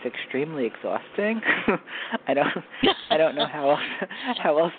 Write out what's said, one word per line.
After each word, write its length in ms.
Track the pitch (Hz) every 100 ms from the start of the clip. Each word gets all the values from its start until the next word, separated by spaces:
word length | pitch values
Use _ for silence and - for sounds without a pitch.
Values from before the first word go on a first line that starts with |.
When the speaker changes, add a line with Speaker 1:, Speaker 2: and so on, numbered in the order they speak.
Speaker 1:
extremely 640 | 123 - - 127 156 151 113
exhausting. 720 | - 101 107 - - 208 220 - - - 190
<laughs> 440 | - - - 220 -
I 60 |
don't, 140 | 139 147 185 - - 311 - -
I 60 | 156
don't 180 | 160 139
know 100 | -
how 240 | 151 139
else, 380 | 147 - - 190
Speaker 2:
<laughs> 320 | - 269 240
Speaker 1:
how 160 | 175 151
else 140 | 165